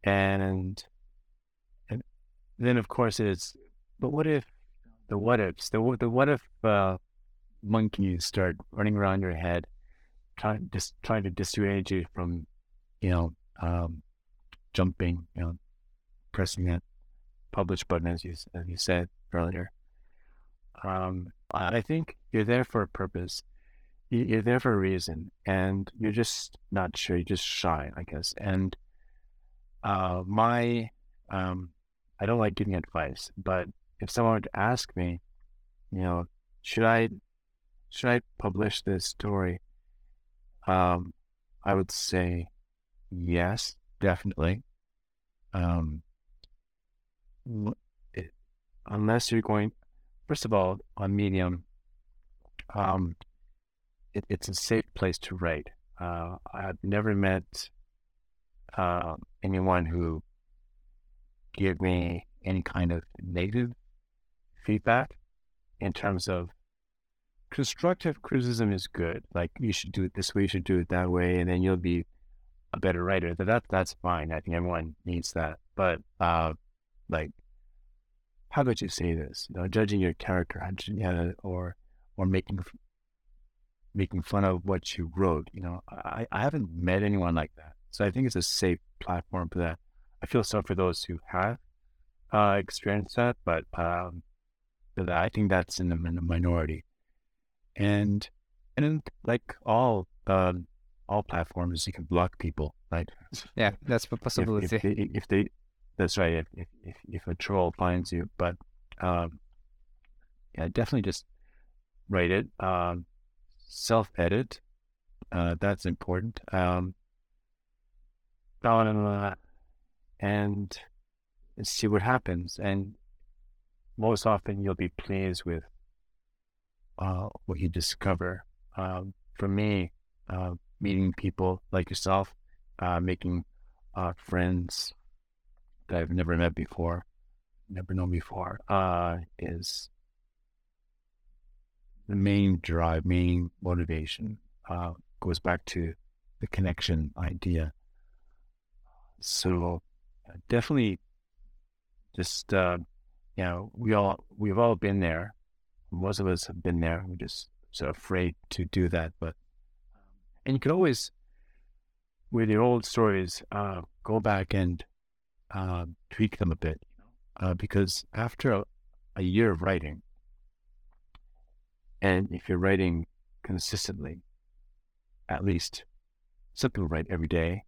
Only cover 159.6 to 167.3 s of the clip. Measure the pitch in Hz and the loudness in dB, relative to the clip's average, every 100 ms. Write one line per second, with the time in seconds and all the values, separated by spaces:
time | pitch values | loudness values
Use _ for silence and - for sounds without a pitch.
159.6 | _ _ - - _ - _ - - 131 | _ _ -20 -20 _ -20 _ -12 -2 0
160.6 | 135 170 180 120 - _ _ _ _ _ | 2 4 4 4 -4 _ _ _ _ _
161.6 | _ _ _ _ _ _ - 117 110 107 | _ _ _ _ _ _ -4 0 4 6
162.6 | 120 123 107 - 110 95 92 - - 104 | 6 4 0 2 4 4 -2 -8 -10 -6
163.6 | 101 92 82 _ - 110 104 98 95 98 | -6 -6 -12 _ -2 0 2 0 0 0
164.6 | 90 87 - _ _ _ _ _ _ 98 | 0 -2 -10 _ _ _ _ _ _ -8
165.6 | 92 87 85 85 _ - 110 - 90 80 | -4 -4 -6 -12 _ 0 0 2 -2 0
166.6 | 80 78 - - - _ - | -4 -6 -12 -20 -20 _ -20